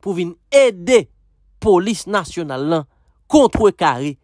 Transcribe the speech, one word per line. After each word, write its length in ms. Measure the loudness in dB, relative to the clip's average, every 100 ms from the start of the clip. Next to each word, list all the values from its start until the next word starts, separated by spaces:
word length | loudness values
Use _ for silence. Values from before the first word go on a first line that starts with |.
| -6
pou 80 |
vin 220 | -6 -6 -10 _
ede 540 | 2 4 0 2 2 0 _ _ _ _ _
polis 420 | 2 2 2 -6 -4
nasyonal 600 | -6 -4 -10 -8 -6 -2
lan 140 | -4 -4 _ _ _ _
kontrekare 840 | 2 2 2 0 2 -2 -2 -6 -10